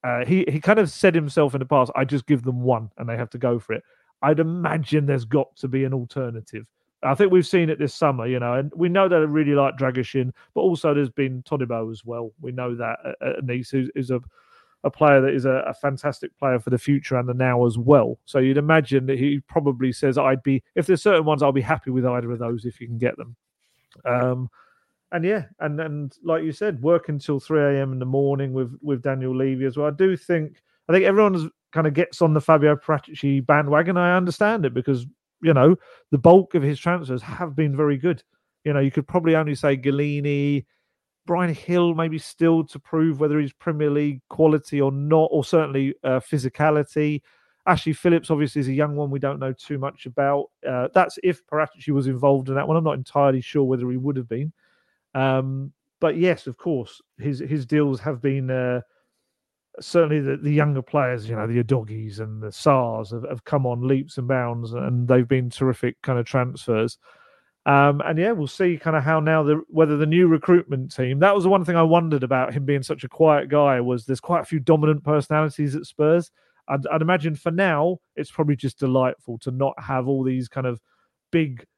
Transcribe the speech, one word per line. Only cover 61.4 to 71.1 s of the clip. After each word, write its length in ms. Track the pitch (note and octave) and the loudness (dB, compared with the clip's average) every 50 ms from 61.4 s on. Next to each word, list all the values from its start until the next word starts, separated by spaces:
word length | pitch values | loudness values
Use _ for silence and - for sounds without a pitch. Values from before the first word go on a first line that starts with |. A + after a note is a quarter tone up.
| G#2+ | -4
the 160 | A2+ A#2 B2 A#2 | -2 0 0 2
Udogis 560 | A2 C3+ B2+ A2 G#2+ G#2+ A2 A2 G#2+ G2+ G#2 | 2 0 -2 -2 -6 -10 -10 -10 -12 -10 -10
and 240 | A2 G#2+ G#2+ G#2+ A2 | -10 -10 -10 -10 -12
the 80 | G#2+ | -12
Sars 600 | - - - D#3+ C#3 C3 B2 A#2 A2+ A2 A2 G2 | -12 -2 2 2 2 4 2 -2 -4 -6 -8 -8
have, 120 | A#2 A2+ A2+ | -10 -12 -10
have 220 | C#3 C#3 A#2+ _ | -10 -10 -12 _
come 200 | - - C#3+ C3 | -4 -2 -2 0
on 220 | B2 A#2+ A#2+ B2 | -2 -2 -2 0
leaps 300 | C3 C3+ C3+ C#3+ D#3 - | 0 0 0 -2 -6 -10
and 100 | - B2+ | -10 -4
bounds, 460 | B2 C3 B2+ B2 A#2+ A#2+ A#2 A#2 A2 A2+ | -2 -2 -2 -2 -4 -6 -8 -8 -8 -8
and 340 | A#2+ C3 C3 B2 B2 B2 | -8 -6 -4 -2 -2 2
they've 200 | A#2+ C3 B2+ B2 | 2 2 2 4
been 220 | A#2 C3+ C3 B2+ B2 | 2 0 -2 -2 -4
terrific 520 | - - C3+ C3 B2 - - B2 B2+ _ | -4 -2 -2 -2 -2 -2 -4 -6 -6 _
kind 180 | - - C3 A#2+ | -6 -4 -4 -4
of 60 | A#2 | -4
transfers. 720 | - - C3+ B2 B2 B2+ - - - A#2 A2 A2+ A2 - _ _ _ _ _ _ _ _ _ _ _ _ _ _ | -2 -2 -2 -2 -2 -6 -10 -4 -2 -2 0 0 -2 -4 _ _ _ _ _ _ _ _ _ _ _ _ _ _
Um, 360 | - C#3+ C#3 C#3 C#3+ C#3+ C#3+ D3 | 4 4 6 6 4 4 0 -2
and 140 | - D#3+ D#3 | -4 -2 0
yeah, 140 | F3 G#3+ A#3 | 0 0 -2
we'll 140 | F#3 D3 | -2 -4
see 300 | C3+ - - F#3+ F3+ E3+ | -8 -4 -2 -2 -2 -2
kind 200 | D3 - E3 D#3 | -2 -4 -2 -2
of 60 | D#3 B2+ | 0 0
how 180 | D3+ D#3+ D#3 | 0 0 0
now 220 | D3+ D#3 D#3+ D#3+ D3+ | 2 2 0 2 2
the, 200 | C#3+ D3+ D#3 - _ | 2 0 0 -2 _
whether 260 | - D#3+ D#3+ D3 D3+ | 2 2 2 4 4
the 100 | C#3+ D#3 | 0 0
new 220 | D3+ D#3+ F3 F3+ | 2 4 4 6
recruitment 640 | E3+ D#3+ D3+ - - F3+ F3 - - C#3+ C3 B2+ C3+ - | 4 4 2 4 4 4 4 4 0 -6 -6 -6 -8 -6
team, 260 | - B2+ B2 | -4 -4 -2